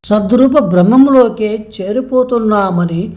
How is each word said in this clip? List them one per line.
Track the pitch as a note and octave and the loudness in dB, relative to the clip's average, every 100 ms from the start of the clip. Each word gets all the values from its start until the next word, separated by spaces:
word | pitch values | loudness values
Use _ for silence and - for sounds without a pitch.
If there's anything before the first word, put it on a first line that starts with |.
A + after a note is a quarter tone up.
| - | -4
సద్రూప | G#3 G#3 B3+ C4 C#4+ | -2 0 2 2 2
బ్రహ్మంలోకే | G3 F3+ F#3 B3+ C#4 C4 A3+ - G#3 G#3+ - - | 0 2 4 4 4 4 2 0 -6 -6 -10 -10
చేరిపోతున్నామని | F#3+ A#3 B3+ B3+ B3+ A#3+ G#3+ G#3 F#3+ F3 E3+ E3 G#3 | -6 -6 -2 -2 0 -2 0 0 0 -2 -2 -4 -8